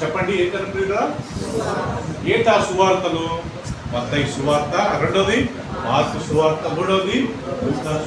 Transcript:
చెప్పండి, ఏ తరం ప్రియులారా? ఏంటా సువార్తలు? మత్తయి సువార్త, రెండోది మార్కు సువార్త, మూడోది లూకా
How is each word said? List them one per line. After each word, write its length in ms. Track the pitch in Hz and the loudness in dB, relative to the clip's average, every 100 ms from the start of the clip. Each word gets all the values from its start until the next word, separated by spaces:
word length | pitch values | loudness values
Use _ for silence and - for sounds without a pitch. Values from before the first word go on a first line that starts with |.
చెప్పండి, 400 | 156 185 180 190 | -2 0 2 2
ఏ 80 | 180 | 2
తరం 200 | 190 190 | 0 -4
ప్రియులారా? 400 | 190 190 214 285 - - - - 151 143 - - - - - 170 | -2 0 0 0 -4 -8 -6 -4 -2 -2 -2 -4 -4 -6 -4 0
ఏంటా 380 | 226 226 208 202 | 2 4 4 4
సువార్తలు? 560 | 185 190 185 180 165 165 165 - - - - - 120 | 4 4 4 0 -2 -2 -4 -8 -10 -10 -10 -6 -4
మత్తయి 360 | 120 147 131 | -2 -2 -2
సువార్త, 680 | 139 139 147 147 175 208 139 | 0 2 2 2 2 2 2
రెండోది 480 | 160 190 196 240 247 - - - | 2 2 2 2 0 -4 -8 -6
మార్కు 440 | - 135 - 104 - | 0 2 2 -2 0
సువార్త, 460 | 151 156 156 165 | 2 4 2 -2
మూడోది 540 | 170 185 190 190 254 226 - - - | -2 2 2 2 0 0 -4 -6 -4
లూకా 400 | 131 156 156 156 | -2 -2 -2 -2